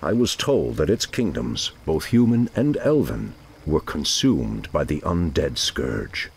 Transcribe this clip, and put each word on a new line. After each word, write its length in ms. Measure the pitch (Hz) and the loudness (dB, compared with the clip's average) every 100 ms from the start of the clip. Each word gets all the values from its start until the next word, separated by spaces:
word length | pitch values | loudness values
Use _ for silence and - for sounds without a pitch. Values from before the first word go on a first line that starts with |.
I 120 | 76 | 0
was 220 | 113 120 - | 2 2 0
told 420 | - 135 64 60 | 0 2 2 0
that 140 | 78 | 2
its 160 | 113 - | 2 0
kingdoms, 640 | - 113 76 62 57 - - - | -2 -2 -2 -4 -4 -6 -8 -2
both 200 | - - | -2 2
human 440 | 117 120 117 117 - | 4 6 4 2 2
and 220 | 139 147 | 0 2
elven, 560 | - 151 82 57 - - - - - | 2 2 2 -2 -8 -12 -20 -12 -2
were 140 | 76 | -2
consumed 920 | - 78 71 - 139 92 55 55 - | -2 -6 -2 0 2 2 0 -4 -4
by 120 | 76 | -2
the 180 | 73 76 | 0 -2
undead 560 | - 87 87 71 76 - | 0 0 0 0 -2 -2
scourge. 720 | - - 65 52 50 - - | -4 -4 -4 -4 -6 -8 -10